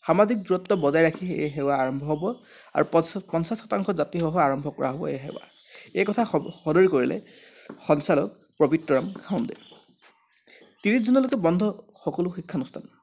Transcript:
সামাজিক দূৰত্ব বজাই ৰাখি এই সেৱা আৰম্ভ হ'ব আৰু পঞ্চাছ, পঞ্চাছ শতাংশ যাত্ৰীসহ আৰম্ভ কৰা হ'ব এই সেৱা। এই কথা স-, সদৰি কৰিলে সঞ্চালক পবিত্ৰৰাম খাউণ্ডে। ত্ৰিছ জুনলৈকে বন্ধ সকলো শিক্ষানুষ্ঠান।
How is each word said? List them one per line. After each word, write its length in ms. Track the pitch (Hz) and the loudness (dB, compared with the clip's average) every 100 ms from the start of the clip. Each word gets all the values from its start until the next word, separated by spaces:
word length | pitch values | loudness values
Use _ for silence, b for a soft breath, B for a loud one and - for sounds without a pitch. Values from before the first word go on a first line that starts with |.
| - | 2
সামাজিক 320 | 170 214 233 | 4 4 2
দূৰত্ব 300 | 185 185 185 196 | 0 -2 0 0
বজাই 280 | 143 156 165 | 2 4 2
ৰাখি 200 | 156 180 | 2 -6
এই 160 | 156 151 | -4 -4
সেৱা 240 | 143 139 139 | -2 -2 0
আৰম্ভ 260 | 131 139 | 0 -4
হ'ব 200 | 147 151 185 247 B B B | -4 -4 -4 -6 B B B
আৰু 120 | - - | -2 2
পঞ্চাছ, 320 | 170 160 196 - | 2 2 -4 -6
পঞ্চাছ 260 | 165 165 226 | -4 -4 -6
শতাংশ 280 | - 202 190 | -4 -4 -2
যাত্ৰীসহ 420 | 175 147 175 165 175 | -2 -2 -2 -2 2
আৰম্ভ 280 | 143 135 143 139 | 2 2 -4 -4
কৰা 120 | 131 | -4
হ'ব 100 | 135 160 | -4 -6
এই 140 | 139 | -6
সেৱা। 220 | 139 - - - B B B | -10 -14 -16 -20 B B B
এই 120 | - 202 | -2 0
কথা 160 | 208 226 | 0 0
স-, 280 | 156 - - | 0 -4 -8
সদৰি 240 | - 160 190 | 0 4 6
কৰিলে 300 | 143 123 180 - B B B B - - | 4 2 -2 -8 B B B B -18 0
সঞ্চালক 420 | 151 - 151 104 - _ _ | 0 4 2 0 -8 _ _
পবিত্ৰৰাম 480 | 127 156 - 135 180 190 - | 2 2 0 0 0 -10 -6
খাউণ্ডে। 300 | 190 113 - - - _ _ _ _ _ b b b b b | -6 -6 -10 -18 -20 _ _ _ _ _ b b b b b
ত্ৰিছ 180 | 202 247 226 | 0 2 4
জুনলৈকে 320 | 262 262 269 | 4 4 0
বন্ধ 240 | 165 175 214 196 - _ | 0 2 0 -4 -16 _
সকলো 260 | - - 180 175 | -8 -4 -4 -4
শিক্ষানুষ্ঠান। 480 | 165 143 127 - - _ | -8 -8 -6 -12 -18 _